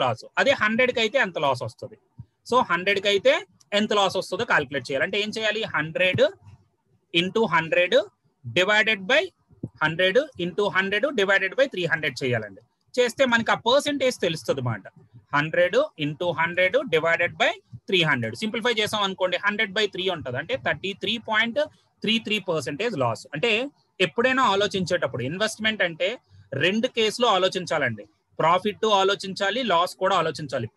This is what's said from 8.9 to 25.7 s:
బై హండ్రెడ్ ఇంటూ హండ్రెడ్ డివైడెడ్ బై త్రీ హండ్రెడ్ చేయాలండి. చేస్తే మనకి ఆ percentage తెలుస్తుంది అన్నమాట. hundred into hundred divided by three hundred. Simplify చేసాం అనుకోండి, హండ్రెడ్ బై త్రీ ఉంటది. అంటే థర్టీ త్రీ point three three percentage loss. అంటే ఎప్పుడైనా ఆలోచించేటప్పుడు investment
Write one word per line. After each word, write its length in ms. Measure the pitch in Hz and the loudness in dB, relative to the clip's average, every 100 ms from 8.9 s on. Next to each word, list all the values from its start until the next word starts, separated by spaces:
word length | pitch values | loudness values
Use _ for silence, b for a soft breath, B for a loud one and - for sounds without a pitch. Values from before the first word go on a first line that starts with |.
| 220 185 | 0 2
బై 100 | 277 370 - _ _ - - | 2 0 -6 _ _ -12 -2
హండ్రెడ్ 360 | 156 165 185 196 302 - | -2 2 2 2 0 -2
ఇంటూ 200 | 175 170 202 170 | -6 -2 0 0
హండ్రెడ్ 300 | 190 208 277 294 | 0 0 0 0
డివైడెడ్ 360 | 294 196 190 190 | 2 2 0 0
బై 60 | 277 | 0
త్రీ 100 | 185 170 | 0 -2
హండ్రెడ్ 240 | 160 151 127 | -2 -2 -4
చేయాలండి. 400 | 135 120 104 95 _ _ _ - | -2 -2 -4 -14 _ _ _ 0
చేస్తే 260 | 247 - 269 | 0 2 2
మనకి 180 | 233 226 | 2 2
ఆ 20 | 202 233 | 0 2
percentage 500 | 269 285 285 262 240 | 2 2 0 0 0
తెలుస్తుంది 380 | 185 156 - 143 | -2 -2 -4 -2
అన్నమాట. 240 | 120 110 - - - - _ 143 | -2 -6 -8 -20 -20 -20 _ -2
hundred 400 | 156 170 180 214 302 - | 0 2 2 2 0 -2
into 220 | 147 151 175 151 | -6 -4 -4 -2
hundred 360 | 165 175 185 226 285 | -2 0 2 2 2
divided 400 | 156 160 165 175 160 | 0 2 0 0 0
by 80 | 254 392 _ - - | -2 -2 _ -16 -2
three 120 | 190 156 | 2 2
hundred. 240 | 135 113 110 | 0 -2 -4
Simplify 300 | 220 226 226 220 | -6 -2 -2 0
చేసాం 220 | 208 214 196 | 0 0 -2
అనుకోండి, 280 | 190 185 180 202 | 0 -2 0 -2
హండ్రెడ్ 280 | 208 220 190 | -2 -2 -2
బై 60 | 208 | -2
త్రీ 100 | 180 185 170 | -2 -4 -4
ఉంటది. 220 | 131 123 | -4 -6
అంటే 140 | 160 262 180 | -6 -4 -4
థర్టీ 240 | 156 185 196 | -4 -6 -6
త్రీ 120 | 190 233 226 | -6 -6 -2
point 300 | 214 233 233 302 b b _ | -2 -2 -2 -4 b b _
three 100 | 202 226 220 | -2 0 0
three 120 | 214 - | -4 -2
percentage 460 | 160 139 147 233 180 | -4 -4 -4 -4 0
loss. 200 | 123 110 - | -2 -2 -8
అంటే 180 | 143 233 214 277 - _ - 180 | -4 0 0 -2 -10 _ -2 -2
ఎప్పుడైనా 380 | - 247 262 247 | 2 0 2 2
ఆలోచించేటప్పుడు 680 | 196 208 196 175 180 151 123 123 | 2 0 -2 -2 -2 -2 -4 -6
investment 540 | 180 220 - 214 | -2 -4 -2 -4